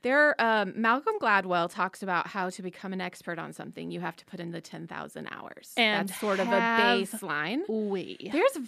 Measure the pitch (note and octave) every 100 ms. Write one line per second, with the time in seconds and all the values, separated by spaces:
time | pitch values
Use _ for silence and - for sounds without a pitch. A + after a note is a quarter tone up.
0 | B3 C#4 D4 - A3+ A3 G3 - A3+ B3
1 | G#4+ A4 A#3+ G3+ F#3 F3 E3+ - F#3 -
2 | F#3+ F3 F3 G3+ F#3 F#3 F#3 F3+ G3 F#3+
3 | F3+ - - E3 D#3 D#3+ E3+ E3+ E3+ F3
4 | F3 E3 - F#3 E3+ E3+ E3 D#3+ E3 -
5 | - - - - - - - - A3+ G#3
6 | G3 - G#3 F#3+ - G3+ A#3 A3+ A#3 A#3+
7 | A3+ A3 F#3+ D3 D#3 B3+ G4 A3 G#3 G3
8 | - - F#3+ C#4 B4 F4